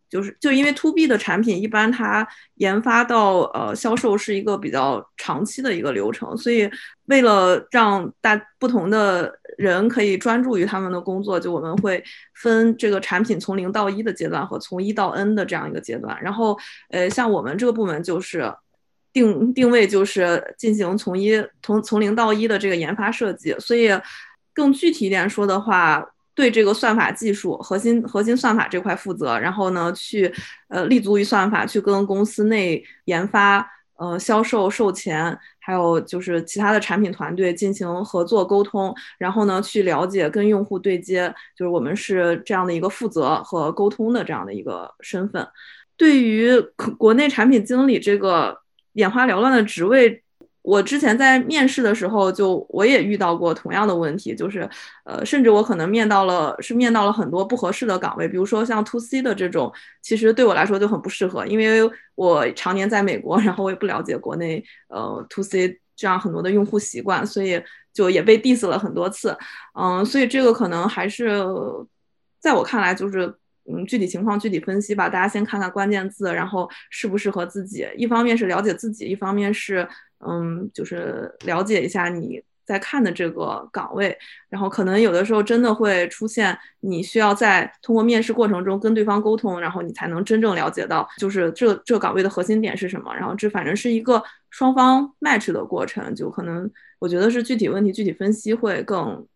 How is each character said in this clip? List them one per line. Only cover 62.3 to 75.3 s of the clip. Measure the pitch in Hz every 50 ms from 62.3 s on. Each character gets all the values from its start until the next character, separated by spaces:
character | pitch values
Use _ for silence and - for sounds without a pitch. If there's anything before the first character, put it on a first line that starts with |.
| 165 147 123 120
常 | - - - 180 185
年 | 196 190 208
在 | 226 202 202
美 | 190 143
国， | 101 - 147 165 -
然 | 208 208 175
后 | - 196
我 | 190
也 | 190
不 | 185 214
了 | 190 - 113
解 | - - -
国 | - - - 147
内， | 165 170 165 160 - - - - - _
呃， | - - 101 113 101 104 - - -
to | - 202 196
C | 196 - 185 180 185 185 _ _ _ _
这 | - -
样 | 196 185
很 | 190 - 190
多 | 160 165
的 | 165 185
用 | 202 208 208
户 | 208 220 208
习 | 208 - - 120
惯， | - - 180 139 -
所 | 208 - 208 196
以 | 190 180 - - - - - _ _ -
就 | - 196 180
也 | 190 175
被 | - 214 220 220
diss | 226 262 247 226 208
了 | 185 139 196
很 | 202 180 -
多 | 170 175 190
次。 | 214 - - 202 - - - - - - - - -
嗯， | - 185 185 180 185 202
所 | 214 - 277
以 | 262
这 | 247 - 269
个 | 262 233 226
可 | - 233 175
能 | 170 170 175
还 | 220 - 185 180 208
是 | - - 240 220 208 202 190 185 190 185 - - - - 247 _ _ _ _ _ _ _ _ _ _ _
在 | - 320 262
我 | 190 -
看 | - - 220
来 | 190 180 190
就 | 196 190 202
是， | 196 190 180 170 160 _ _ _ _ _ _ -
嗯， | 165 170 180
具 | - 254 226
体 | 185
情 | 180 - 175 196
况 | 226 208 208
具 | 208 220
体 | 190 156
分 | - - 190 202
析 | 208 - 208
吧， | 196 180 170
大 | 175 185
家 | 185
先 | 208